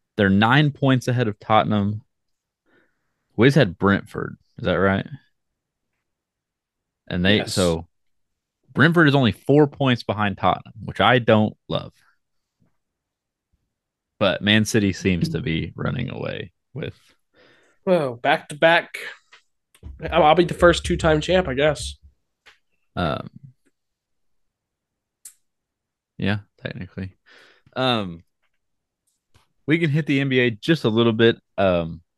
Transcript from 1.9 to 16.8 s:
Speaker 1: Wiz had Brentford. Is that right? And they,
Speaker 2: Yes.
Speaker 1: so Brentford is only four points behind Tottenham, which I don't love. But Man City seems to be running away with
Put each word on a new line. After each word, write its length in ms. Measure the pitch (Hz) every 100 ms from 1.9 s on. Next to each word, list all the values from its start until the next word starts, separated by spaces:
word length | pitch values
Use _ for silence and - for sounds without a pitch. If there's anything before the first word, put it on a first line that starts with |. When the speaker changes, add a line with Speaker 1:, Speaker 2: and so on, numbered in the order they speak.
| 107 - _ _ _ _ _ _ _ _ _ _ _ _ -
Speaker 1:
Wiz 200 | 127 147
had 220 | 107 85
Brentford. 600 | 98 98 - - - - _ -
Is 80 | -
that 100 | 85
right? 300 | 98 98 - 143 _ _ _ _ _ _ _ _ _ _ _ _ _ _ _ _ _ _ -
And 160 | 90
they, 140 | 90 104
Speaker 2:
Yes. 160 | -
Speaker 1:
so 340 | 107 90 82 85 _ _ _ _ _ _ _ _
Brentford 340 | - 151 170 151
is 60 | 139
only 180 | 120
four 340 | - - 143 143
points 360 | - 135 117
behind 340 | - 104 104 95
Tottenham, 360 | 95 - - 110 -
which 160 | -
I 180 | 101 127
don't 360 | 117 110 107 - -
love. 260 | - - - _ _ _ _ _ _ _ _ _ _ _ _ _ _ _ _ _ _ _ _ _ -
But 220 | 98 -
Man 220 | 101 107
City 300 | 107 117 101
seems 360 | - 98 87 80
to 120 | 82
be 320 | - 80 82 -
running 340 | - - -
away 440 | - - - - _ _
with 240 | 127